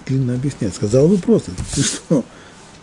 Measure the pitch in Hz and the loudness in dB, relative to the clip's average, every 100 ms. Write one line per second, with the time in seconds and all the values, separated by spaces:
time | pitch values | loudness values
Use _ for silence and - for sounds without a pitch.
0 | - 135 127 127 139 - 104 - 104 127 | -4 -2 0 -2 -4 -4 -6 -4 0 2
1 | 156 202 170 202 - 92 - - - - | 4 2 4 2 2 -8 -6 -2 -2 -2
2 | - 185 - - - - - - | -2 -2 -2 -12 -20 -20 -20 -20